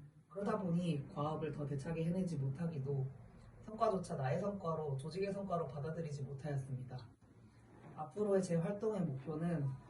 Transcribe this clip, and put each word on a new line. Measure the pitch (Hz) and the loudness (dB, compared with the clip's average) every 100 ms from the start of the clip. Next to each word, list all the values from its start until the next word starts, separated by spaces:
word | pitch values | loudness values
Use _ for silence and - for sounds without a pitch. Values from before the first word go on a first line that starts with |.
| - - - | -14 -20 -10
그러다 | 190 202 214 | -2 2 2
보니 | 180 170 175 143 - | 4 2 2 0 -2
과업을 | 143 151 151 151 | -2 0 0 -2
더 | 143 143 | -2 -2
대차게 | 139 170 160 165 | -2 -2 0 2
해내지 | 185 170 143 | 2 2 2
못하기도 | 135 175 170 147 139 139 131 - - - - - - | 0 0 -2 -2 0 0 0 -4 -14 -16 -18 -14 -10
성과조차 | 220 220 190 170 151 | 2 2 2 0 0
나의 | 135 175 | 2 2
성과로, | 202 202 165 160 151 131 | 2 0 0 0 0 -2
조직의 | - 190 196 | -2 -2 0
성과로 | 196 190 170 143 | 0 0 0 0
받아들이지 | 147 160 170 156 143 | -2 -2 -2 -4 -4
못하였습니다. | 135 139 151 139 135 123 - 131 - - - - - - - - - - | -6 -4 -2 -2 -2 -4 -6 -8 -10 -16 -20 -20 -20 -20 -20 -18 -14 -10
앞으로의 | 151 208 208 190 | -6 2 6 6
제 | 170 165 | 6 4
활동의 | 190 202 220 196 | 4 2 2 2
목표는 | 156 131 160 151 175 156 135 - | 2 0 -2 0 2 2 0 -2